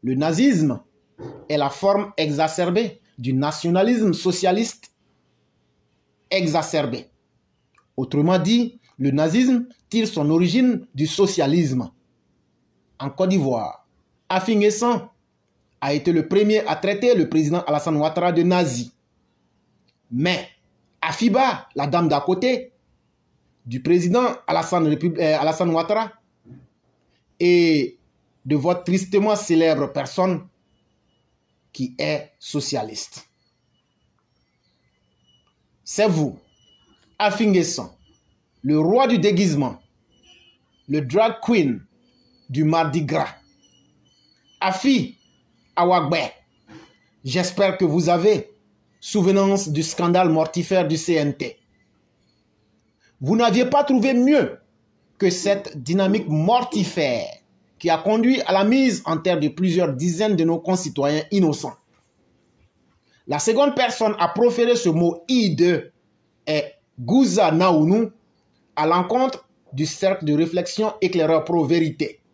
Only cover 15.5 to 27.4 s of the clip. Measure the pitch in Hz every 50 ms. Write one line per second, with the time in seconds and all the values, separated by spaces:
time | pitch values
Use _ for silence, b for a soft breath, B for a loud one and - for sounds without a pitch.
15.5 | _ _ _ _ _ _ - 139 147 147 143 170 170 165 156 - 185 196 214 208
16.5 | 214 214 - 147 156 151 - 190 208 202 214 240 247 190 160 - - 156 156 147
17.5 | 160 175 175 - 147 147 - 170 160 147 151 156 156 180 170 180 175 165 170 180
18.5 | 180 180 175 147 120 120 123 - _ _ _ _ _ _ _ _ _ _ _ _
19.5 | _ _ _ _ _ _ _ _ _ _ _ _ 117 123 147 175 180 - - -
20.5 | _ _ _ _ _ _ _ _ _ _ - 160 156 - 220 240 196 254 269 254
21.5 | 208 - - _ _ 139 139 - - 170 - - 151 143 143 165 185 185 220 254
22.5 | 254 240 254 - _ _ _ _ _ _ _ _ _ _ _ _ _ _ _ _
23.5 | _ _ _ 120 117 127 123 151 170 180 170 180 185 240 254 240 - - - -
24.5 | 160 165 160 - 185 175 160 151 151 151 160 180 160 - 175 156 156 151 147 156
25.5 | 156 156 185 170 165 165 165 165 214 220 226 208 - _ _ _ _ _ _ -
26.5 | - - _ _ _ _ _ _ _ _ _ _ _ _ _ _ _ _